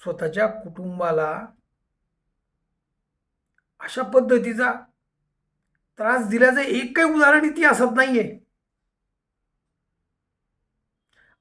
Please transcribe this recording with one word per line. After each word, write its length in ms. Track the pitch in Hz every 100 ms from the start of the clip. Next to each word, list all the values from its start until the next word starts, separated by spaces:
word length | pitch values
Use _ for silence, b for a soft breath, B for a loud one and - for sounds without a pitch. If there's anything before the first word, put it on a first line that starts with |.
स्वतःच्या 440 | 180 165 160 180 214
कुटुंबाला 1000 | - 170 - 180 180 175 160 156 156 226 _ _ _ _ _ _ _ _ _ _ _ _ _ _ _ _ _ _ _ _ _ _ _
अशा 220 | - -
पद्धतीचा 680 | 254 262 226 247 208 220 247 - - _ _ _ _ _ _ _ _ _ _ _
त्रास 300 | 220 254 214
दिल्याचं 320 | 226 254 254
एक 360 | 277 247 247 330
काही 160 | 330
उदाहरण 320 | 311 285 302
इतिहासात 440 | 302 302 311 240 240 226
नाहीये. 420 | 269 247 185 - _ _ _ _ _ _ _ _ _ _ _ _ _ _ _ _ _ _ _ _ _ _ _ _ _ _ _ _ _ _